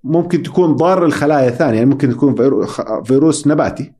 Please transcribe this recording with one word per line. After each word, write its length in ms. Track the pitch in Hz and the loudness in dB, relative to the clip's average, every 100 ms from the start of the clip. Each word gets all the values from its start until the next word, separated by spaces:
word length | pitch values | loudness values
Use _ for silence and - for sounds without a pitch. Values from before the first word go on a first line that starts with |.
ممكن 380 | 127 165 170 170 | 0 -2 0 -4
تكون 300 | - - 175 | -2 0 0
ضار 320 | 127 165 185 | 2 2 2
للخلايا 460 | 170 - 147 151 127 | 0 0 0 2 0
ثانية. 240 | 120 156 | 0 0
يعني 160 | 110 123 | 2 2
ممكن 200 | 139 131 | 2 -2
تكون 240 | 120 139 | 0 0
فيرو-، 320 | 113 127 104 95 | 2 0 0 -4
خ-، 360 | - - 110 | -6 -6 -6
فيروس 420 | 117 135 156 147 143 | 0 2 2 2 0
نباتي، 460 | 151 117 - - | 0 -2 -4 -12